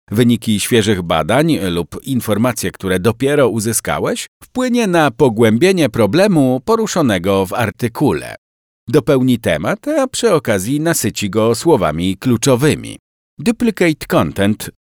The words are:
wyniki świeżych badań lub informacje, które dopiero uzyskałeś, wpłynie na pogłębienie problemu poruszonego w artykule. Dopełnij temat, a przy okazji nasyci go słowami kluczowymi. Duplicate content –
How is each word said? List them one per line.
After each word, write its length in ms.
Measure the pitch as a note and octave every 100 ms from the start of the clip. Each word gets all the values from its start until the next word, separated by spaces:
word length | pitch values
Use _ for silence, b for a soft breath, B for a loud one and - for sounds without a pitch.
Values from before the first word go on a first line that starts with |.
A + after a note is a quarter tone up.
| _
wyniki 480 | G#2 A#2+ A2+ - G2+
świeżych 420 | - A#2 G2+ F#2
badań 560 | E2+ E2 D#2 B2 E3 A#2
lub 460 | F#2 E2+ E2+ -
informacje, 680 | - B2+ A2 G#2 B2 A2+ F#2
które 280 | - F#2+ F#2
dopiero 500 | A2 A#2 C3+ D3 A#2+
uzyskałeś, 800 | A2 A2 A2 - D2+ C3 A#3+ - _
wpłynie 440 | - B3 B3+ A#3+ G#3+
na 240 | E3+ D3
pogłębienie 800 | B2 C#3 G#2+ A2 A#2 F3+ F#3 C#3
problemu 720 | A#2 G2+ D3+ G#3+ E3 C3 C3 -
poruszonego 800 | A3+ A3 F#3 C3+ F#2 F#2+ G2 F#2
w 80 |
artykule. 840 | G2 G#2+ - A#2 - C#3 D2+ A#1+ G#1 _ _ _ _ -
Dopełnij 520 | D3 B2+ C3+ B2+ A#2+
temat, 480 | G2+ D2+ G#2 G3 D4
a 200 | D#4 C4
przy 260 | - A#3
okazji 460 | D#3+ - G2+ G2+ D3
nasyci 500 | E3 D#3 G#2+ - G#2
go 260 | G#2+ A2+ A2+
słowami 640 | E3+ C3+ E2 D#2+ F#2 F#2
kluczowymi. 800 | C3 A2+ C#3 B2 D3 D2 A1+ G#2+ _ _ _ -
Duplicate 640 | F3 A#3 A#3 - F3 D3+ -
content – 600 | E3+ E2 - G2+ G#2+ - -